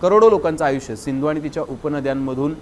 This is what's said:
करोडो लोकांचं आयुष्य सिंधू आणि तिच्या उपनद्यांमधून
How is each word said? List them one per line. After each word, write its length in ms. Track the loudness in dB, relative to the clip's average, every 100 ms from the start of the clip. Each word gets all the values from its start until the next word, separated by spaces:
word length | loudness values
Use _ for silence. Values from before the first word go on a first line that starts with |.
करोडो 280 | 4 6 6
लोकांचं 360 | 6 0 0 0
आयुष्य 300 | -2 -4 -10
सिंधू 320 | -6 -4 -2
आणि 160 | -2
तिच्या 200 | -6 -6 -8
उपनद्यांमधून 840 | -6 -6 -4 -4 -4 -4 -2 -4 -4